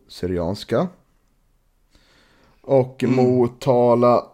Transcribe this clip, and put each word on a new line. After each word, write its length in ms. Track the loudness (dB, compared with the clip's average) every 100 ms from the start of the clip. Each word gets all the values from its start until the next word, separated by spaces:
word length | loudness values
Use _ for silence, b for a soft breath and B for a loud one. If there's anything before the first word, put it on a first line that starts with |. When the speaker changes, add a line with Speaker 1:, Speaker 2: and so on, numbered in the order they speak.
| _
Speaker 1:
Syrianska. 800 | -12 -8 -6 -6 -8 -6 -4 -4 -10 _ _ _ _ _ _ _ _ _ b b b b b b b
Och 420 | -2 -2 -2 -4
Speaker 2:
Mm. 140 | -2 2
Speaker 1:
Motala, 1120 | 2 2 -2 -2 0 2 2 4 4 2 -2